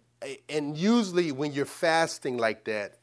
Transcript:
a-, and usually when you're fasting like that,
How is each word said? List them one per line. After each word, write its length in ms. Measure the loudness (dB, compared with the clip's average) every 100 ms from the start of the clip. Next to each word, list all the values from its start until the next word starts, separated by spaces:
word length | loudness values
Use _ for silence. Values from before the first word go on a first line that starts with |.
| _ -14
a-, 160 | -14 -12 -6
and 280 | -4 -4 0
usually 560 | 4 4 4 0 0
when 200 | 0 -2
you're 120 | -2
fasting 760 | -4 0 2 4 2 -2 -4 0
like 240 | 0 0 -4
that, 320 | -4 -6 -12